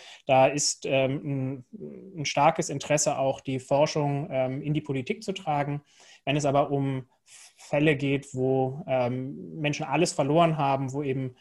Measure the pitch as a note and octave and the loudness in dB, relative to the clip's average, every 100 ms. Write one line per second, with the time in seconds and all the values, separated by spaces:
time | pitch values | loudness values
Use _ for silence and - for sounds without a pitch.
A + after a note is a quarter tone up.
0 | - - - C3 C#3 D3 - - E3 C3+ | -20 -8 4 6 6 4 -2 -2 0 2
1 | C3 C#3+ D3 C#3 C3 C3+ - - D3 - | 2 -2 -4 -4 -4 -6 -12 -16 -14 -16
2 | - E3+ C#3 C#3+ D3+ D#3+ D#3+ C#3+ - D3 | -14 -8 -2 4 4 4 -2 -4 0 2
3 | - C3 C3+ C3+ - C3 - C#3+ D3+ D#3+ | 2 0 -2 -2 -4 -6 0 2 2 2
4 | D3 C#3 D3+ C3 B2+ C3+ D3+ D3+ D3+ C3+ | -2 -2 -2 -2 -2 -4 -2 -4 -2 -4
5 | B2 A3+ G3+ F#3+ D#3 D3 C#3+ D3 _ _ | -4 -6 -6 -6 -2 -2 -2 -6 _ _
6 | - - - D3 C#3+ C#3+ D3 C#3 C3+ C3 | -20 -10 -2 0 2 2 2 0 -2 -4
7 | - _ _ - - _ - D3 D#3 C3+ | -8 _ _ -20 -20 _ -4 2 4 4
8 | C#3 C#3 - B2+ C3 C3 C3 C#3 - C3 | 2 -2 -4 -2 0 2 0 -4 -2 0
9 | B2 B2+ C3 D3+ E3+ D#3+ D3 D3 D3 C#3+ | 0 -2 -6 -10 -12 -4 -2 -2 -2 0
10 | F3 - C#3 D#3+ E3 D3+ C#3 C3+ C3 C#3 | 0 0 2 4 4 2 0 0 -2 -4
11 | C#3 C3 C3 - | -4 -4 -4 -10